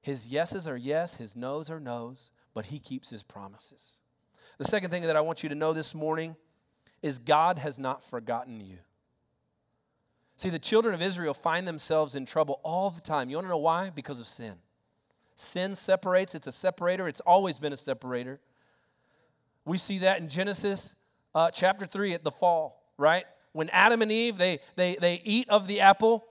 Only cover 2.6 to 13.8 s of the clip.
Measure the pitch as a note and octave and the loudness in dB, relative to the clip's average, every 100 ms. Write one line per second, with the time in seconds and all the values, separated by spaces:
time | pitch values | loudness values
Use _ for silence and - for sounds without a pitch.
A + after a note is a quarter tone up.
2.6 | G#2 D3 - C3 - A2+ - G2+ G2 G#2 | -10 -12 -10 -12 -12 -16 -16 -18 -18 -16
3.6 | - C3 - - _ _ _ _ - _ | -18 -18 -20 -20 _ _ _ _ -20 _
4.6 | - G#3 F3+ F3 E3 D#3 D#3 D#3+ D#3 D3 | -2 -2 -2 -4 2 2 2 -4 -6 -2
5.6 | D#3 D#3+ D3+ D#3+ D#3 D#3+ E3 D#3+ _ _ | 0 0 -4 -6 -4 -2 -4 -12 _ _
6.6 | _ _ _ _ D3+ C3 A#2+ D3+ E3 F3 | _ _ _ _ -8 -6 2 4 4 2
7.6 | C#3+ C#3 C3 C3+ - B2 A2+ A#2+ B2+ A2+ | -4 -6 -6 -6 -8 -12 -6 -6 -6 -16
8.6 | G2 F#2 _ _ _ _ _ _ _ _ | -16 -20 _ _ _ _ _ _ _ _
9.6 | _ _ _ _ _ _ _ - F#3+ E3 | _ _ _ _ _ _ _ -8 -4 -4
10.6 | - A3 A3+ F3 F3+ F3+ D#3+ C#3 E3 E3 | 2 2 2 0 -2 -2 -4 -2 -2 -2
11.6 | F#3 D#3+ - D#3 D3+ C3+ B2+ D#3 D3 C3+ | -2 -6 0 0 0 -4 -4 0 0 -2
12.6 | D#3 E3+ G3 E3 - D3+ B2+ D3 F#3 E3+ | -4 -2 -2 -6 -4 -4 -2 -6 -4 0
13.6 | D#3 E3 | 2 0